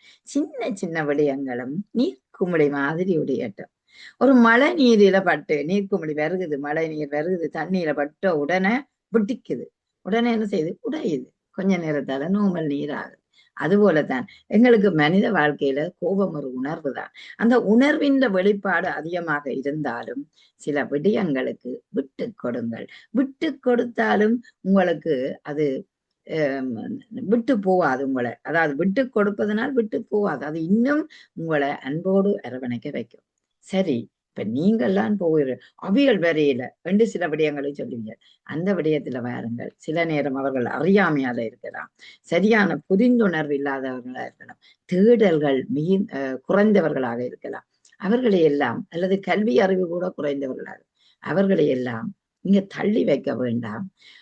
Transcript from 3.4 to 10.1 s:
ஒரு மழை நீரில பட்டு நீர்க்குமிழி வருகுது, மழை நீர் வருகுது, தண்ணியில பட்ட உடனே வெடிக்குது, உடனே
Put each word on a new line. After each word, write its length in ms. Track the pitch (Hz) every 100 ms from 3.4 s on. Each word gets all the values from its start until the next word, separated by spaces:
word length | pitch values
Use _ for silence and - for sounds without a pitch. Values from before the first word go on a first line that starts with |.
| 120 - - _ _ _ - -
ஒரு 160 | 254
மழை 380 | 254 226 233 294
நீரில 500 | 349 247 220 196 190
பட்டு 320 | 185 151 - 151
நீர்க்குமிழி 600 | 147 202 196 190 156 147
வருகுது, 420 | 156 185 175 143
மழை 300 | 143 156 160
நீர் 220 | 156 143
வருகுது, 380 | 147 165 185 151
தண்ணியில 400 | 165 156 190 156
பட்ட 440 | 151 147 - 196 156
உடனே 440 | 143 180 190 247 - _ _
வெடிக்குது, 520 | 226 202 233 - 123 - _ _ _
உடனே 300 | -